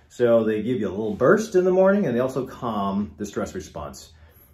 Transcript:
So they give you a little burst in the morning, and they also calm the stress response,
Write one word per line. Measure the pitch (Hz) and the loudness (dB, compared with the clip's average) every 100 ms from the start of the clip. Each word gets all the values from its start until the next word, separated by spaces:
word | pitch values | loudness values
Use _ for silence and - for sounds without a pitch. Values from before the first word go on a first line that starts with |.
| _ | _
So | - 120 117 | 0 4 4
they | 110 107 | 2 -2
give | 104 120 | -2 -4
you | 101 | -4
a | |
little | 95 110 | -4 -6
burst | 98 131 220 - | 2 4 4 2
in | 185 | 0
the | 185 | 2
morning, | 180 190 202 165 | 4 4 4 2
and | 117 | 0
they | |
also | 131 135 110 | -2 -4 -8
calm | - 123 104 98 98 95 - | -8 -6 -4 -2 -2 -4 -8
the | 104 | -10
stress | - 98 | -8 -8
response, | 92 - - 71 - - - - _ _ | -8 -12 -14 -14 -16 -20 -20 -20 _ _